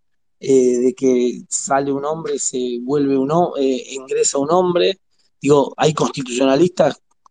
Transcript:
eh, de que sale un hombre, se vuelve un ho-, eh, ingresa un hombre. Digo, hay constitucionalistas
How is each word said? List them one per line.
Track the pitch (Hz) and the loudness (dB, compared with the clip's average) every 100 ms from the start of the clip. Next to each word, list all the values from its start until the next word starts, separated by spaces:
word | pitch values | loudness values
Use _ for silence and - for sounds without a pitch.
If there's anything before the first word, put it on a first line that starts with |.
| _ _ _ _ | _ _ _ _
eh, | - 135 127 123 | 2 4 4 2
de | 127 | 0
que | 123 131 123 123 - - | 2 2 2 0 -4 -8
sale | - - 139 139 | -8 -2 -2 0
un | 139 143 | -4 -4
hombre, | 160 156 139 | -6 -6 -6
se | - 131 123 120 | -4 -4 -6 -6
vuelve | 123 147 139 135 | -2 0 0 0
un | 135 | 0
ho-, | 160 175 139 | 0 0 0
eh, | 135 127 - | -2 -2 -6
ingresa | 135 135 151 151 143 | -14 -6 -2 0 0
un | 143 | 0
hombre. | 175 180 175 180 196 _ _ _ _ | 2 2 0 0 -2 _ _ _ _
Digo, | 131 143 131 - | 2 2 2 0
hay | 151 | 0
constitucionalistas | 147 143 - 123 120 135 135 175 - 156 - _ _ - | 0 -4 -4 -6 0 2 4 2 2 0 -2 _ _ -12